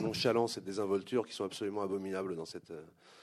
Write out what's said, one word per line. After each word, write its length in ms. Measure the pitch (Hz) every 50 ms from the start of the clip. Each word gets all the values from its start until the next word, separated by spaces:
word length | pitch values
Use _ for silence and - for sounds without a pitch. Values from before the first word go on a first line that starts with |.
| 107
nonchalance 560 | 110 107 104 - 123 113 117 117 113 - 110
et 20 |
de 60 | 92
désinvolture 580 | 95 98 101 104 95 98 98 90 - 131 123 107
qui 80 | - -
sont 120 | - 101
absolument 380 | 92 - - 110 101 101 104 101
abominables 520 | 95 98 98 95 95 95 95 95 95 90
dans 100 | 82 80
cette, 280 | - - 90 - - 85
euh, 100 | 78 80 80 - _ _ - - -